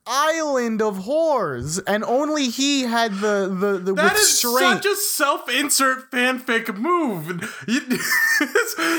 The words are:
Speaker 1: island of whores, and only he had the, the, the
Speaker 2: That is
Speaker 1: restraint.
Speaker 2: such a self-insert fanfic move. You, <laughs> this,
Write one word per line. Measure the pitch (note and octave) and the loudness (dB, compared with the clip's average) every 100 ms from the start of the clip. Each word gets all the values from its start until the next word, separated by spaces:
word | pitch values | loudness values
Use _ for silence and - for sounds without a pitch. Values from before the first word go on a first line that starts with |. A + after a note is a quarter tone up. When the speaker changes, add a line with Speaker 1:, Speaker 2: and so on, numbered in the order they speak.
| - | -4
Speaker 1:
island | C4 D#4 E4 D#4 C4 A#3 A3 | 0 0 0 0 0 0 0
of | A3 F#3+ | -2 -2
whores, | F#3+ D#4 E4 C4 E3+ A#2+ C#3 F3 | -2 0 2 0 -2 -4 -6 -6
and | - G#3 | -2 -2
only | G#3+ B3 D4+ D4+ B3+ | 0 0 0 0 -2
he | A#3+ C#4 C#4 | 0 0 2
had | A#3+ A#3 A3+ | 0 0 0
the, | G3 G#3+ G3+ F#3+ | 0 0 0 0
the, | F#3 G3+ F#3+ | 0 0 0
the | F3+ | -2
Speaker 2:
That | G3 E4+ | 2 2
is | G#4 G4 - | 4 4 2
Speaker 1:
restraint. | A#3+ B3 F4+ F#4 | 2 2 4 2
Speaker 2:
such | |
a | G4 | 0
self-insert | G4+ - - C#4+ D#4+ - B3+ C#4+ - C4+ C4 - | -2 -2 0 0 0 -2 -2 0 2 2 0 -4
fanfic | C4 B3 B3+ B3+ A3+ A3+ G3 | 0 0 0 -2 -2 -2 -4
move. | D4+ F4+ C#4+ F3+ D#3 F3 - - - | 0 2 0 -4 -6 -8 -8 -10 -2
You, | C4 | -2
<laughs> | B3+ G#3+ - - - - | 0 -2 0 2 2 2
this, | C#4+ - A4 - E4 | 2 0 0 -2 -2